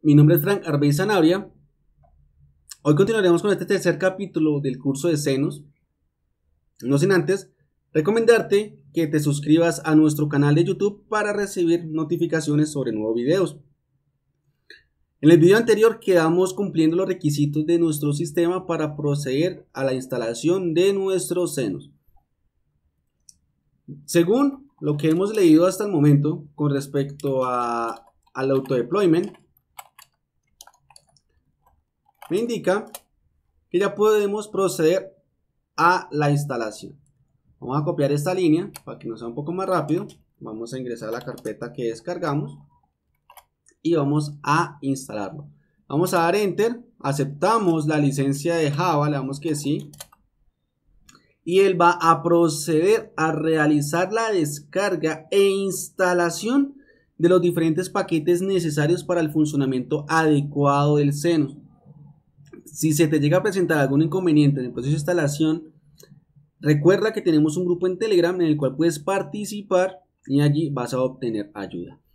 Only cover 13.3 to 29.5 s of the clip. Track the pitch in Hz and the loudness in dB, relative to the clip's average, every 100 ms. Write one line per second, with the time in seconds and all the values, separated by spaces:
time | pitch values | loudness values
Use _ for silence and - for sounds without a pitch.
13.3 | 185 180 - _ _ _ _ _ _ _ | 0 0 -4 _ _ _ _ _ _ _
14.3 | _ _ _ _ - _ _ _ _ 147 | _ _ _ _ -20 _ _ _ _ 6
15.3 | 165 170 208 233 208 226 220 - 175 160 | 8 8 6 4 4 4 2 2 2 4
16.3 | 175 185 185 196 147 160 170 190 180 147 | 2 0 -2 -4 0 0 2 -2 -2 -2
17.3 | 147 147 147 156 170 170 147 147 147 170 | 0 -2 -2 0 0 0 0 -2 -2 -4
18.3 | 175 170 185 180 165 151 147 147 143 135 | -2 -2 -2 -4 -4 -4 -4 -4 -2 -2
19.3 | 131 175 180 - - 135 131 127 123 113 | -2 -2 -4 -16 -6 -4 -4 -6 -6 -6
20.3 | 117 156 185 180 156 190 196 190 190 - | -4 -2 -2 -2 0 2 0 -2 -4 -4
21.3 | 175 170 147 113 82 - _ _ _ _ | -4 -4 -4 -4 -6 -12 _ _ _ _
22.3 | _ _ _ _ _ _ _ _ _ - | _ _ _ _ _ _ _ _ _ -20
23.3 | _ _ _ _ _ - 147 - 175 170 | _ _ _ _ _ -20 -20 -2 0 2
24.3 | 233 285 277 - _ 151 147 156 165 202 | 2 0 -2 -20 _ -6 -2 0 0 0
25.3 | 220 180 156 180 185 208 170 147 143 147 | 2 6 6 4 0 -2 2 4 4 2
26.3 | 175 - - 147 139 135 143 139 143 143 | -4 -10 -6 -2 -2 -4 -6 -6 -6 -4
27.3 | 131 127 123 120 117 117 - _ _ _ | -2 -2 -2 -4 -4 -6 -8 _ _ _
28.3 | 135 135 135 131 131 120 185 196 160 202 | -6 -2 -2 -2 -4 -2 0 2 2 0
29.3 | - _ | -12 _